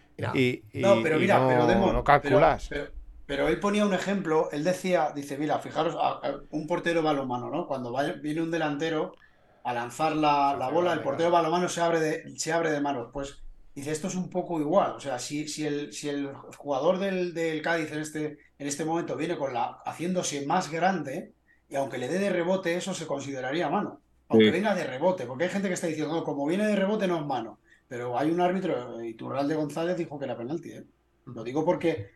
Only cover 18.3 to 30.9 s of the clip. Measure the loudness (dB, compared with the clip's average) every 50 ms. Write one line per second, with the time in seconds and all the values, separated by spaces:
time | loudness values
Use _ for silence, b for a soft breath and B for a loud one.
18.3 | -8 b b b b -10 -8 -6 -6 -4 -2 -2 -2 -2 -2 -2 -4 -4 -4 -4
19.3 | -4 -2 -4 -4 -2 -2 -2 -4 -4 -8 -10 -10 -8 -6 -4 -2 0 0 -2 -2
20.3 | -4 -4 -2 0 0 0 0 -2 -2 0 2 2 2 0 -4 -4 -6 -8 -10 -12
21.3 | _ _ _ _ _ _ _ -8 -4 -4 -4 -2 -4 -6 -4 -2 -2 0 0 0
22.3 | 0 0 2 2 0 0 0 0 -2 -2 -2 -4 -6 -6 -6 -6 -6 -6 -6 -8
23.3 | -8 -6 -6 -4 -2 -2 -2 0 -2 -2 -2 -4 -8 -12 _ _ _ _ _ 2
24.3 | 6 6 8 8 6 4 2 2 0 0 -2 -4 -4 0 0 0 0 0 -4 -8
25.3 | -4 -2 -2 -2 -2 -2 -2 -2 -2 -2 -2 -4 -2 -2 -2 -2 -2 -2 -2 -2
26.3 | -4 -2 -2 0 0 0 2 2 2 2 2 2 0 0 0 0 0 -2 -2 -2
27.3 | -4 -4 -4 -8 -12 _ _ _ _ _ _ -12 -10 -8 -6 -4 -2 0 2 2
28.3 | 2 2 2 2 2 0 0 0 -2 -2 -4 -6 -10 -8 -8 -8 -8 -8 -8 -6
29.3 | -4 -2 -2 0 0 -2 -2 -2 -4 -4 -2 -2 -2 -2 -4 -6 -6 -8 -6 -6
30.3 | -6 -6 -6 -6 -6 -6 -8 -10 -14 -16 -18 -20